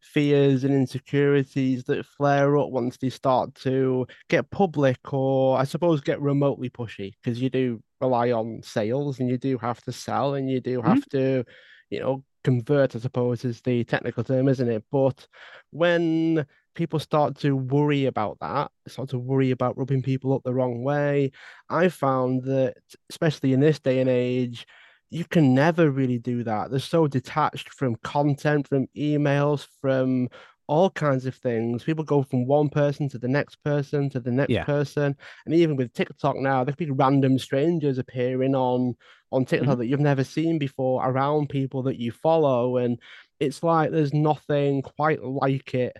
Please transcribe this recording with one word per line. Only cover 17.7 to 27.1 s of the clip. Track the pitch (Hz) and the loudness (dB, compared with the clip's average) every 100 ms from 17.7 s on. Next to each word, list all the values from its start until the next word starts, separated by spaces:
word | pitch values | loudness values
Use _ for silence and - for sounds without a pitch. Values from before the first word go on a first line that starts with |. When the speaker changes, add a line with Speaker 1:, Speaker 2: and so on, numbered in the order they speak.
| 139 147 143 135 | 0 2 2 0
Speaker 1:
about | 113 107 - | -2 -4 -6
that, | 78 113 - _ - | -6 -4 -6 _ -18
start | - 135 | -12 -8
to | 127 | -6
worry | 123 135 131 | -2 0 2
about | 127 123 113 | 2 0 -2
rubbing | 131 135 | -2 -2
people | 127 131 131 | 0 -4 -2
up | 135 | -2
the | - | -2
wrong | 127 127 117 | -2 -2 -2
way, | 127 147 143 143 139 - - - _ | -2 -2 0 0 0 -4 -20 -20 _
I | 151 180 | 2 2
found | - 139 131 127 131 | 2 0 0 0 -2
that, | 127 135 131 - _ - _ | -2 0 0 -2 _ -20 _
especially | - 165 143 139 | -2 -2 0 2
in | 131 | 4
this | 147 147 | 4 2
day | - 127 | 0 2
and | 131 | 2
age, | 127 123 127 123 120 - - - _ _ | 2 0 0 -2 -6 -16 -20 -20 _ _
you | - | -10
can | 165 175 143 | 0 4 6
never | 127 151 170 165 | 6 4 4 2
really | 135 131 123 | 2 -2 -2
do | 117 120 | -4 -4
that. | 117 107 82 | -4 -4 -2
They're | 135 | -4
so | - 170 | -2 0
detached | 156 | 2